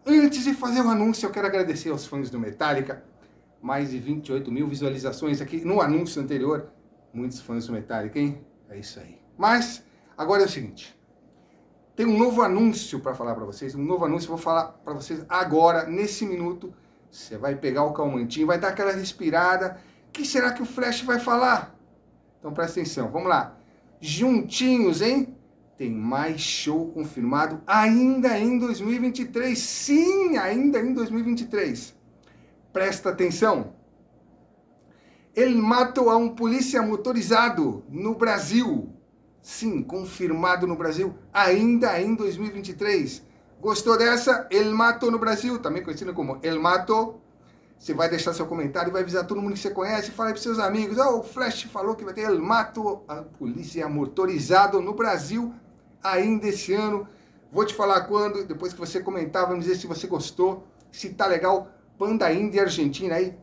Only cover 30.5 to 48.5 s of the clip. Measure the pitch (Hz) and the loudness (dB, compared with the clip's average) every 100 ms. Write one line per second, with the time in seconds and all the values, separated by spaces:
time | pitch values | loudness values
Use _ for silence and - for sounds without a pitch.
30.5 | 226 285 247 240 247 220 226 233 240 233 | 2 2 2 0 -2 -2 -2 0 -2 -2
31.5 | 202 165 117 - - _ _ _ - - | -2 -2 -4 -10 -20 _ _ _ -20 -20
32.5 | _ _ 190 190 185 185 180 180 165 220 | _ _ -2 -2 0 -2 0 0 2 2
33.5 | 196 - - _ _ _ _ _ _ _ | 2 -2 -14 _ _ _ _ _ _ _
34.5 | _ _ _ _ _ _ _ _ - 254 | _ _ _ _ _ _ _ _ 2 4
35.5 | 233 214 247 247 269 233 226 233 - 226 | 4 4 4 4 4 6 6 2 0 0
36.5 | 262 262 247 214 208 254 233 180 220 240 | 0 2 0 0 0 -2 -2 2 4 4
37.5 | 170 135 101 - 147 214 226 226 202 156 | 2 0 -2 -8 -6 -4 0 2 0 2
38.5 | 226 226 127 - - _ _ _ _ - | 2 2 -2 -6 -14 _ _ _ _ -16
39.5 | - 226 160 - 190 185 - 180 160 180 | -6 -4 -2 -4 -6 -8 -4 -2 0 2
40.5 | 180 180 165 165 156 190 - - 196 190 | 2 0 -2 -2 -2 -4 -6 -4 2 4
41.5 | 196 226 240 240 175 202 220 202 170 214 | 6 6 4 4 2 0 0 0 -4 -6
42.5 | 196 180 156 208 190 127 - - _ _ | -8 -10 -4 0 2 0 -8 -18 _ _
43.5 | - 214 202 240 226 233 240 262 254 - | -6 -2 0 4 4 6 4 4 2 4
44.5 | 196 214 220 233 226 233 226 220 214 247 | 2 4 4 4 4 2 0 0 0 -2
45.5 | 240 147 170 170 147 185 175 135 131 160 | -4 -4 -4 -6 -8 -8 -6 -4 -4 -4
46.5 | 160 170 185 180 220 226 - _ _ _ | 0 2 2 2 0 0 -6 _ _ _
47.5 | _ _ _ - 160 165 165 175 170 160 | _ _ _ -6 0 0 0 -2 -4 -4